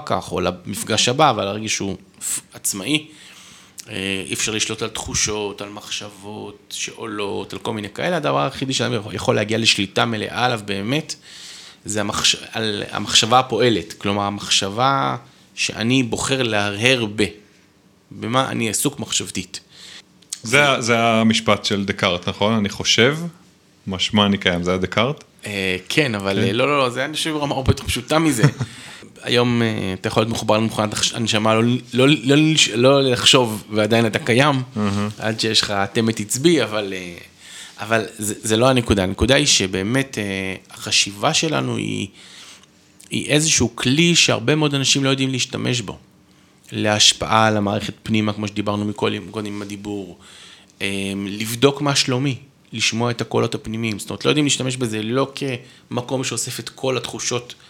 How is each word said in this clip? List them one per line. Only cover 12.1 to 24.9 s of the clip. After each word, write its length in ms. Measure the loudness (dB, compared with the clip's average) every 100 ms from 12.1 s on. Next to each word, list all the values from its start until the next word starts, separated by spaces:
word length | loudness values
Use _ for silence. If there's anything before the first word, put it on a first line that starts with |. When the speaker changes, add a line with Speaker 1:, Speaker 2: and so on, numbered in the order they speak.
| 0 0 0 -4
Speaker 1:
על 320 | -4 -2 -4 -4
המחשבה 480 | -6 0 2 6 4
הפועלת. 540 | 4 2 4 4 -2
כלומר, 300 | -4 -2 0
המחשבה 920 | 0 -2 -2 -2 0 0 2 2 0 -4 -10 _ -18 -6
שאני 480 | -4 -2 2 2
בוחר 400 | 2 -2 -2 0
להרהר 640 | 0 0 0 2 2 4 2 0
ב-, 100 | -2 -2 -20 _ _ _ _ _ _
במה 380 | -10 -2 0 0
אני 200 | 0 -2
עסוק 300 | 0 -2 -4
מחשבתית. 600 | -4 -4 -4 -6 -8 -12 -18 -20 -20 -20 -20 _ _ -12
Speaker 2:
זה 260 | 0 4 4
ה-, 120 | 2
זה 180 | 2 2
המשפט 640 | 4 4 4 4 2 0 0
של 200 | -2 -2
דקארט, 440 | 0 0 0 -4
נכון? 240 | 0 0
"אני 160 | 2 -2
חושב, 480 | -2 2 4 4 4 -6 -12 -20 _ _ _ -8
משמע 380 | -4 0 4 4
אני 120 | 4
קיים". 260 | 2 0
זה 80 | 0
היה 60 | 0
דקארט? 460 | 0